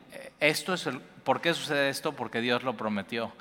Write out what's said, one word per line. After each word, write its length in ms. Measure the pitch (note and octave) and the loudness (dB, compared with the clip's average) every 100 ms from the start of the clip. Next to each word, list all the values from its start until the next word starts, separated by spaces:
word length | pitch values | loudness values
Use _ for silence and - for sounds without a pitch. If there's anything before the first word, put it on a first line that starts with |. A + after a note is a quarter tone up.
| - - - - | -16 -16 -16 2
esto 340 | D3 D3 - | 2 2 0
es 140 | F3 D3+ | -2 -2
el, 140 | B2 | -6
¿por 400 | - - - B2 | -10 -2 0 2
qué 120 | E3+ | 2
sucede 360 | E3 C#3 C#3+ C#3 | 0 0 2 2
esto? 240 | C3+ D#3 | 0 -4
Porque 280 | C#3 A2 A#2 | -4 -4 0
Dios 220 | A#2+ D#3 | 2 2
lo 120 | B2+ G#2+ | 0 -2
prometió. 560 | G#2+ G#2 F#2+ A#2 A2 - | -2 -2 -2 -4 -4 -8